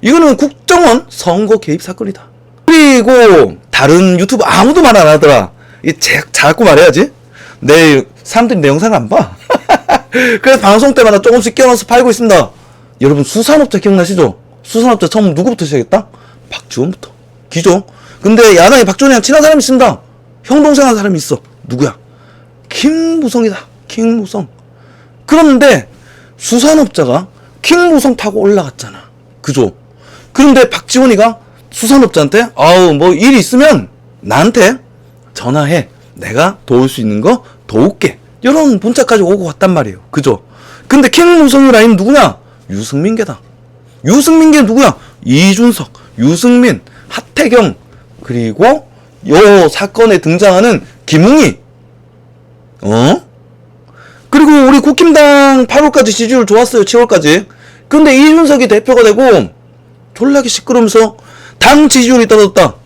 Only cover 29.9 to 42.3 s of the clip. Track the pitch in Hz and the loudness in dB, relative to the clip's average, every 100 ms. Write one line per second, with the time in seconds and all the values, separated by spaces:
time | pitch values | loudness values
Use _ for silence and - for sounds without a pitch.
29.9 | _ _ - - - 285 262 247 - - | _ _ -20 -16 0 2 2 0 -2 -6
30.9 | 247 262 202 226 220 _ _ _ - 320 | -2 0 2 0 -4 _ _ _ -10 0
31.9 | 277 247 - 147 196 233 - 147 180 180 | 2 2 0 -2 -2 -4 -2 2 2 2
32.9 | 147 170 160 233 269 180 247 302 226 95 | 0 0 0 2 0 0 0 2 0 -4
33.9 | _ _ _ - 117 175 240 190 254 _ | _ _ _ -6 -2 -2 0 -2 -2 _
34.9 | _ _ _ _ - 120 143 147 170 117 | _ _ _ _ -14 -6 -4 -2 -4 -6
35.9 | _ _ - - 110 170 202 - 123 131 | _ _ -18 -10 -4 -4 -6 -4 -4 -2
36.9 | - 110 104 131 247 - _ _ 110 156 | -6 -6 -4 -4 -4 -6 _ _ -2 -2
37.9 | - - - _ _ 247 294 302 214 208 | -2 -8 -8 _ _ -4 0 0 -2 -2
38.9 | 247 254 226 180 196 175 143 190 175 117 | -4 0 0 0 -2 -6 -4 -2 -2 -4
39.9 | 95 - 151 139 107 _ _ - - - | -10 -10 -6 -4 -4 _ _ -20 -20 -2
40.9 | 277 262 - 349 349 285 269 269 233 226 | 0 2 2 2 2 2 2 2 4 2
41.9 | 208 196 285 196 | 0 0 0 0